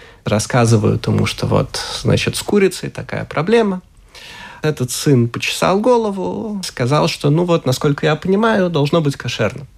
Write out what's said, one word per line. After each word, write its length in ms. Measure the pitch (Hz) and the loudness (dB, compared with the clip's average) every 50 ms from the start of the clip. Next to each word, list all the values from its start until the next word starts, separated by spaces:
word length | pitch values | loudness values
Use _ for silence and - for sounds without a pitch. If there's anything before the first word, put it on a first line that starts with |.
| - - - - - | -20 -20 -18 -10 -4
рассказывают 840 | - 104 107 - - - 123 117 113 120 104 107 104 107 - - | -2 0 0 0 0 2 2 4 4 4 4 4 2 0 0 0
ему, 200 | 113 104 104 104 | 0 0 0 0
что 200 | - - - 107 | -2 -2 -4 -2
вот, 340 | 107 104 104 - - - - - - - - | 0 0 0 0 -2 -6 -10 -10 -8 -8 -4
значит, 340 | - - - - - - - | -2 0 0 0 0 -2 -4
с 60 | - | -6
курицей 480 | - - 208 202 190 180 - - - 135 | -2 0 2 4 4 2 0 -2 -10 -10
такая 340 | - - - - 104 107 107 | -10 -10 -10 -8 -8 -8 -8
проблема. 580 | - - 139 160 202 226 233 220 202 185 185 - - _ - - - - - - - - - - - - - | -6 -4 -4 0 2 2 4 4 2 -2 -4 -8 -14 _ -20 -20 -20 -20 -20 -20 -20 -18 -18 -18 -18 -12 -6
Этот 280 | - 156 147 - 127 120 | -4 -4 -2 -2 -4 -4
сын 380 | - - - 151 139 120 117 117 | -4 0 2 4 4 4 4 2
почесал 520 | - - - - - - - 165 185 208 | -2 -4 -4 -4 -2 0 2 2 2 4
голову, 840 | 226 254 247 233 220 208 196 190 185 180 185 202 226 214 208 190 180 | 4 4 4 4 2 0 -2 -4 -4 -6 -6 -6 -6 -6 -6 -6 -8
сказал, 440 | - - - 120 123 147 151 165 160 | -8 -4 -2 0 2 2 2 2 0
что, 200 | - - - 143 | 0 0 0 2
ну 140 | 147 165 180 | 2 2 2
вот, 220 | 175 170 165 - | 2 0 0 2
насколько 400 | 131 127 - - 151 143 - - | 0 0 0 0 0 0 2 0
я 100 | 151 156 | 0 0
понимаю, 540 | 151 - 180 190 202 226 226 220 202 185 175 | 0 0 0 2 2 2 2 2 2 2 2
должно 320 | 165 143 143 143 175 170 | 2 0 0 2 2 2
быть 140 | 151 143 - | 2 0 -2
кошерно. 500 | - - 120 - - 110 95 - - - - - | -4 -6 -6 -4 -2 -2 -2 -4 -6 -14 -18 -20